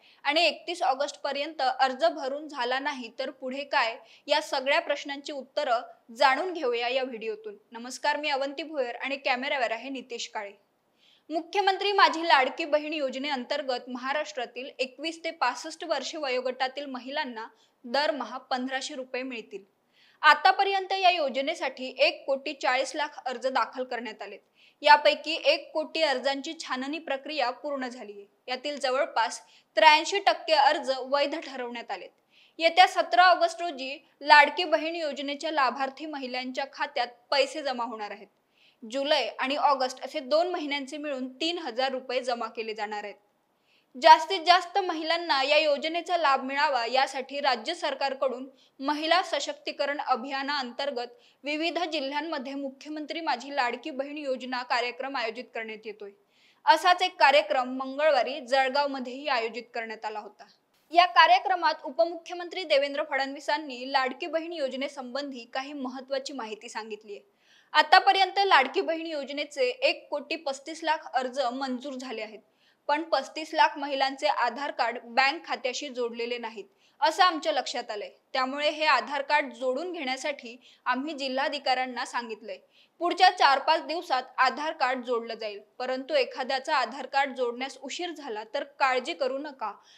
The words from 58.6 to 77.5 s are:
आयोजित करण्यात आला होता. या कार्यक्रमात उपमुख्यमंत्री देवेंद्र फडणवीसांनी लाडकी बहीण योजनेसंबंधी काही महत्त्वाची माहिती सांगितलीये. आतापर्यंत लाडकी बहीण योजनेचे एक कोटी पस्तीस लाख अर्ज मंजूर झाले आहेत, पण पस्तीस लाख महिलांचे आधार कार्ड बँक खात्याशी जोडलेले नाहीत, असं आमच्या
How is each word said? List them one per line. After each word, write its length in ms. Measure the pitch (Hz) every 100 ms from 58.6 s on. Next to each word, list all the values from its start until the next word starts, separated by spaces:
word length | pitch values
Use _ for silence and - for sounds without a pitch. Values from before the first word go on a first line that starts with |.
| 262 277 285 269 247 262 294
आयोजित 340 | 247 226 226 226
करण्यात 300 | 233 226 220
आला 140 | 220 214
होता. 280 | 214 - 202 _ _ _ -
या 140 | 339 359
कार्यक्रमात 800 | 349 320 381 381 359 320 311
उपमुख्यमंत्री 800 | 302 285 339 330 - 349 349 359
देवेंद्र 380 | 311 277 285 277 311
फडणवीसांनी 840 | 269 269 285 302 294 302 247 262
लाडकी 340 | 277 254 - 339
बहीण 260 | 320 330
योजनेसंबंधी 920 | 339 269 262 285 285 247 262 285 254 -
काही 180 | 262 277
महत्त्वाची 600 | 294 254 262 262 269 269
माहिती 360 | 269 220 208 233
सांगितलीये. 520 | 226 220 208 208 202 _ _ _ _ _
आतापर्यंत 640 | 302 311 370 381 392 370 392
लाडकी 420 | 392 311 262 370
बहीण 260 | 302 330 330
योजनेचे 640 | 294 269 285 294 277 247 240
एक 260 | 285 - -
कोटी 260 | 294 - 320
पस्तीस 460 | 277 277 320 320
लाख 240 | 320 311 -
अर्ज 260 | 254 254 262 240
मंजूर 420 | 262 269 247 285
झाले 280 | 262 262 220
आहेत, 180 | 220 208 _ _ _ _ -
पण 140 | 302
पस्तीस 480 | 320 277 262 311 311
लाख 240 | 311 311 311
महिलांचे 480 | 277 269 269 277 294
आधार 440 | - 240 226 294
कार्ड 280 | 302 233 247 240
बँक 380 | 240 269 320 -
खात्याशी 420 | 240 254 254 294
जोडलेले 500 | 247 233 233 240 240
नाहीत, 260 | 233 220 185 _ _ -
असं 220 | 302 320
आमच्या 300 | 359 311 320